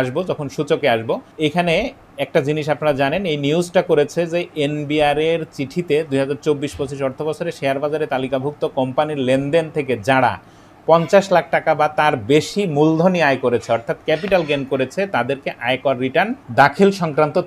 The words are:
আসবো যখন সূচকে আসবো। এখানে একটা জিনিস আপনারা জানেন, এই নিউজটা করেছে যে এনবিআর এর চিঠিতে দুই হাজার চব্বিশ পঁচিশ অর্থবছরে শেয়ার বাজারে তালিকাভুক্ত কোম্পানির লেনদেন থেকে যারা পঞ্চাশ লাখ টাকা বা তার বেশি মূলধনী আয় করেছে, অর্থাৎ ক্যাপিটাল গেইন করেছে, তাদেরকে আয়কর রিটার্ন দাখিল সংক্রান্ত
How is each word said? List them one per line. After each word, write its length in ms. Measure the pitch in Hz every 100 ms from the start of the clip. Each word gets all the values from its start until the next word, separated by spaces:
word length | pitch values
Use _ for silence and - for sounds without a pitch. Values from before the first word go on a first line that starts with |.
আসবো 180 | 127 139
যখন 240 | 180 156 143 -
সূচকে 320 | 147 156 143 113
আসবো। 180 | 113 208 - - 156
এখানে 260 | 170 175 165 247 - - -
একটা 220 | 139 170 139
জিনিস 180 | 156 147
আপনারা 240 | 139 151 135
জানেন, 200 | 139 175 196
এই 60 | 147 143
নিউজটা 360 | 160 175 185 175
করেছে 320 | 156 143 170 170
যে 60 | 170 175 160 143
এনবিআর 540 | 151 143 151 147 143
এর 200 | 156 165 - -
চিঠিতে 400 | 135 180 175 147 156
দুই 100 | 135
হাজার 200 | 135 139 160
চব্বিশ 260 | 143 135 -
পঁচিশ 220 | 139 139
অর্থবছরে 500 | 135 127 156 151 170 -
শেয়ার 180 | 139 139
বাজারে 220 | 147 151 151
তালিকাভুক্ত 500 | 131 131 135 139 147 156 165
কোম্পানির 400 | 151 127 151 147 127
লেনদেন 380 | 131 139 165 160 156
থেকে 180 | 127 117 101
যারা 240 | 131 123 90 - - - - -
পঞ্চাশ 360 | 165 165 196 190 175
লাখ 100 | 160 160
টাকা 160 | 165 151
বা 120 | 151 156
তার 140 | 151 139 104
বেশি 280 | 151 147 202 202 143
মূলধনী 420 | 156 160 180 180
আয় 180 | 147 135 127
করেছে, 240 | 117 - 117
অর্থাৎ 200 | - 160 -
ক্যাপিটাল 360 | 156 - 190 151
গেইন 140 | 143 131
করেছে, 300 | 135 131 - 196 131
তাদেরকে 340 | 120 139 175 - 120
আয়কর 280 | 131 143 127
রিটার্ন 260 | 131 151 208 262 - 117
দাখিল 280 | 139 143 196 196
সংক্রান্ত 360 | 170 143 151 170